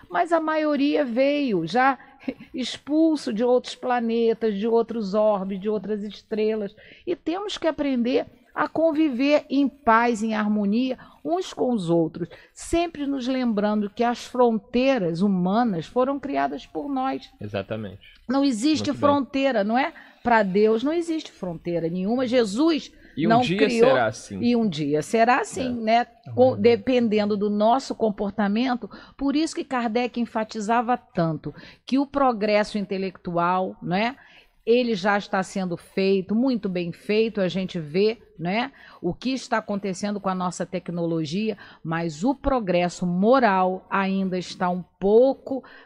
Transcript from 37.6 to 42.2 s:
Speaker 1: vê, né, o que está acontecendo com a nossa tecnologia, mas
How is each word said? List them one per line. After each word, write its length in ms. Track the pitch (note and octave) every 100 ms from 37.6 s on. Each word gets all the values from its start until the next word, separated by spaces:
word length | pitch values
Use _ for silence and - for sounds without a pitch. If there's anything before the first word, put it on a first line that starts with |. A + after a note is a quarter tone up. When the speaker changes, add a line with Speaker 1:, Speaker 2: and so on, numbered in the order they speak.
| F#3 F3
Speaker 1:
vê, 380 | D3+ E3+ G#3+ A3+ - -
né, 320 | E3 G#3+ C4+ - - -
o 140 | F3
que 160 | D#3+ A#3+
está 300 | C4 - A3+
acontecendo 600 | G#3+ G#3 G3+ F3+ G#3 G#3
com 80 | G3
a 60 |
nossa 320 | F#3 F3+ - F3
tecnologia, 920 | F3+ F3+ E3+ E3+ E3 D#3 F3+ G#3+ G3+ - -
mas 400 | D#3 E3 E3+ D3+